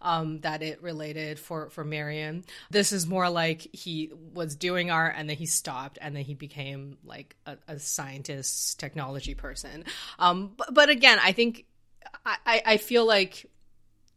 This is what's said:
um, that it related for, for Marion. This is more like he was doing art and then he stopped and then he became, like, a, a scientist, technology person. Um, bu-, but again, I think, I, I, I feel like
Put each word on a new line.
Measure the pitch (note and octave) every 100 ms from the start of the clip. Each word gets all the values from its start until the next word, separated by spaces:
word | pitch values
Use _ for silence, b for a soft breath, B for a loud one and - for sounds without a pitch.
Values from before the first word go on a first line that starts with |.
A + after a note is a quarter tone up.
um, | F3 E3 D#3+ D#3
that | D#3 D#3
it | D#3 -
related | E3+ D#3 D3+ D3+ D3+ D3+
for, | - D#3+ D3+
for | -
Marion. | D3+ D3+ D3 D3+ D3+ E3 - B B
This | G#3 G3
is | G3+ E3
more | F#3 F3+
like | E3+ E3 D#3+ -
he | - F3 D#3+ D#3 E3 D#3+
was | E3+ D#3+ C#3+
doing | F3+ F3+ F3
art | E3 E3 -
and | D3+
then | D3
he | D#3+
stopped | - E3 C3 C#3 -
and | D3+
then | C#3+
he | C#3
became, | C#3 D3 D3 C#3 C#3 C#3 C3+
like, | - - - _
a, | D#3 C3+ -
a | C#3+
scientist, | - - C#3 C#3 C#3 C#3 C3+ - - -
technology | C#3 D#3 C3+ C#3 D3
person. | - C#3 - - - - B B -
Um, | F3+ F#3 G3 -
bu-, | C4+
but | C4+ D4
again, | C4 C4 G#3+
I | F3+
think, | G3 A#3 - - _ _ - - -
I, | A#3 - A#3+
I, | A3+ A3
I | G#3+
feel | - A#3+
like | A3+ G3+ F#3 - - _ - - _ _ _